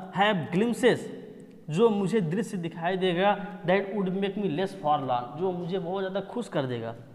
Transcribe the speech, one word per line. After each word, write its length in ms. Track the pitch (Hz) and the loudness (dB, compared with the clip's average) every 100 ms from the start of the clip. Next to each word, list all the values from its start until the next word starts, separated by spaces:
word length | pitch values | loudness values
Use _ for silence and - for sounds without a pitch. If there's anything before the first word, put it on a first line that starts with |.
| - 165 | -8 2
have 380 | 208 202 135 170 | 2 2 0 2
glimpses, 400 | 233 233 240 147 - - - - - - - | 2 4 4 4 0 -12 -14 -18 -18 -18 -6
जो 200 | 156 233 | 4 4
मुझे 300 | 202 190 226 | 4 2 2
दृश्य 360 | 165 185 226 196 | 2 0 -2 -4
दिखाई 400 | 165 170 165 190 | -6 -4 -2 2
देगा, 500 | 185 170 196 196 - - 165 | 2 4 2 2 -2 -8 2
that 160 | 190 196 | 2 2
would 180 | 214 185 | -2 0
make 240 | 185 196 | 0 -2
me 120 | 196 196 | 0 -2
less 240 | 147 190 | 0 -2
forlorn, 640 | - 151 147 131 123 123 151 | -2 2 2 2 -2 -2 -4
जो 160 | 190 | -2
मुझे 260 | 175 175 190 | -2 -4 -4
बहुत 220 | 170 190 | -2 -4
ज़्यादा 200 | 190 196 | -2 -4
खुश 280 | 190 240 233 | -6 -8 -4
कर 140 | 170 | -2
देगा। 320 | 131 120 113 117 - | -2 -4 -6 -10 -14